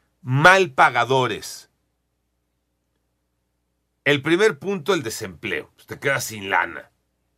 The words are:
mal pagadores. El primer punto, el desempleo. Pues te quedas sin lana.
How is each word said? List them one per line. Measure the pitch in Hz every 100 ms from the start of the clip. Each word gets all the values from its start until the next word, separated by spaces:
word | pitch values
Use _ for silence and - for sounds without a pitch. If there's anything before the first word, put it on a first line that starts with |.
| _ _
mal | 127 135 170 190 180
pagadores. | 135 160 123 117 135 123 87 - - - _ _ _ _ _ _ _ _ _ _ _ _ _ _ _ _ _ _ _ _ _ _ _
El | 139 143
primer | 147 170 220 147
punto, | 185 196 139
el | 180
desempleo. | 113 - 101 87 101 80 - _
Pues | -
te | -
quedas | 135 131 -
sin | 110 98
lana. | 92 85 73 - _ _ _ _